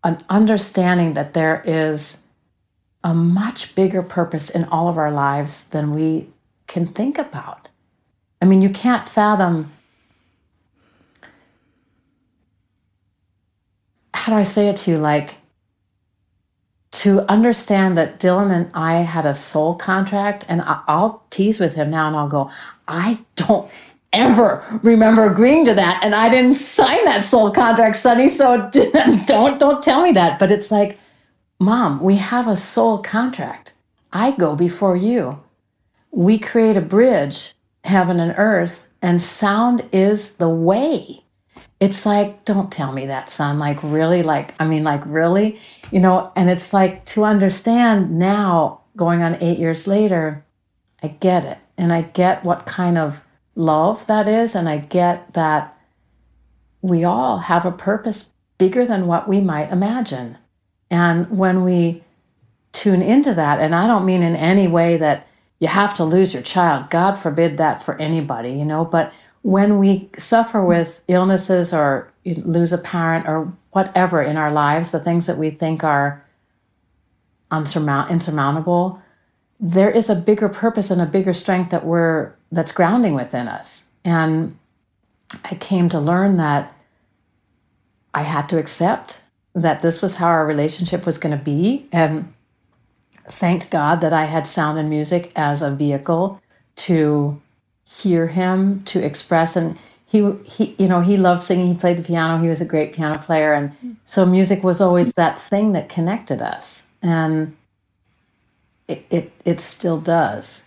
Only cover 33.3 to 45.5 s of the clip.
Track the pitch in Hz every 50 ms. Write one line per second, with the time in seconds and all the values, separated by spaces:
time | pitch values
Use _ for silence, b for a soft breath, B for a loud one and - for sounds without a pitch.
33.3 | 247 - 143 117 - - _ - _ _ _ _ _ _ _ _ - 180 220 262
34.3 | 269 277 175 156 147 147 175 175 175 - 202 196 180 180 185 220 240 240 160 123
35.3 | 135 143 _ _ _ _ _ _ _ _ _ _ _ _ _ _ - 220 170 185
36.3 | 220 214 - - - 233 226 220 214 196 165 156 185 202 240 262 233 170 143 143
37.3 | 139 - - - _ _ _ _ _ _ - 165 190 196 180 175 180 175 165 170
38.3 | - - 202 220 214 180 170 175 - - - _ _ _ - 175 175 175 170 -
39.3 | - - 214 202 202 214 233 247 247 233 - - - 190 190 202 214 208 202 -
40.3 | - _ 175 165 165 165 165 170 190 220 269 320 311 196 - - - - _ _
41.3 | _ _ _ b b b b b b _ 196 196 196 - - 208 208 208 202 202
42.3 | 202 - _ - 208 196 196 196 - - 147 131 131 135 131 139 135 131 - -
43.3 | - - 151 143 143 147 151 147 147 147 - 151 147 156 160 160 175 180 170 160
44.3 | 151 143 143 - - - 160 160 160 156 156 156 147 143 143 - 147 160 165 170
45.3 | 180 196 208 214